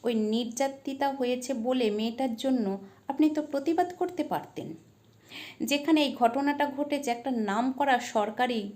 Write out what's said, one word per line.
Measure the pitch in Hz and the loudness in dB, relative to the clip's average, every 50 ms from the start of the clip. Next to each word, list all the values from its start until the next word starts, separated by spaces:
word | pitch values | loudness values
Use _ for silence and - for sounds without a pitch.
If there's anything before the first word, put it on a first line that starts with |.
| - | -2
ওই | 233 240 | 0 0
নির্যাতিতা | 220 214 214 220 233 247 240 240 - 277 269 269 269 - 277 269 269 285 277 269 | 2 2 2 2 0 0 -2 -2 -2 -2 -2 -2 -6 -8 -8 -4 -2 0 0 0
হয়েছে | 269 254 247 254 254 254 - 269 | 0 0 0 -2 -2 -2 -4 -4
বলে | 233 220 254 254 254 240 214 | -2 0 0 0 2 2 2
মেয়েটার | 202 214 220 233 226 - 269 262 226 | 2 0 -2 -2 -2 -2 -2 -2 -2
জন্য | - - 269 262 247 214 196 196 196 - - - - - - | -2 0 0 2 2 2 0 -2 -4 -6 -12 -20 -12 -8 -4
আপনি | 269 285 302 311 | 2 4 4 4
তো | 302 302 302 | 4 2 -2
প্রতিবাদ | - - 277 277 330 330 330 359 349 359 - | -2 -2 -2 0 0 2 2 2 0 0 -4
করতে | 359 359 370 - 294 | -4 -2 -2 -2 -4
পারতেন। | 294 185 151 - - - - - - - - - - - _ _ _ _ _ _ - - - - - - - - | -2 -2 -4 -4 -6 -12 -12 -12 -10 -12 -14 -18 -20 -20 _ _ _ _ _ _ -18 -16 -16 -16 -14 -10 -6 -2
যেখানে | 226 277 285 285 302 320 302 294 | 0 0 0 2 4 4 6 4
এই | 269 - | 4 2
ঘটনাটা | - 247 233 240 269 277 285 285 285 285 285 269 | 4 2 4 4 2 0 0 2 2 0 0 0
ঘটেছে | 277 294 285 302 277 277 240 | -2 -2 -2 -2 -2 0 -2
একটা | 233 233 - 277 | -4 -2 -2 -2
নামকরা | 254 233 214 202 196 220 247 262 254 - 285 277 262 240 | -2 0 0 0 0 0 0 0 0 0 2 4 4 2
সরকারি | 247 - - 226 202 208 214 - 247 247 247 226 202 202 - | 2 0 0 0 0 0 0 0 0 0 0 -2 -4 -6 -8